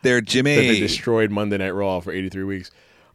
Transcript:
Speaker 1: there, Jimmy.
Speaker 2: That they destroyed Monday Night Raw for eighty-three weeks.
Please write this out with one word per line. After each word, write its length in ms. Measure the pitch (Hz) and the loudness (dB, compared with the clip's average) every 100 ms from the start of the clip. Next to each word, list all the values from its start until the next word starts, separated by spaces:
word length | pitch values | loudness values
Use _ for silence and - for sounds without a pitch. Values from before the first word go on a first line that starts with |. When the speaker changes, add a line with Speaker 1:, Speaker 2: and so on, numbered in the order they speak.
Speaker 1:
there, 180 | 127 123 | 2 2
Jimmy. 340 | 104 127 139 147 | 2 2 4 4
Speaker 2:
That 60 | |
they 180 | - 107 | 4 2
destroyed 520 | - - - 113 107 | 0 -2 0 2 2
Monday 260 | 101 104 101 | 0 -2 -2
Night 140 | 95 | -2
Raw 300 | 95 98 92 | -2 -2 -2
for 100 | 87 | -4
eighty-three 320 | 90 95 95 | -6 -6 -6
weeks. 260 | 98 95 90 - _ _ _ | -6 -8 -12 -20 _ _ _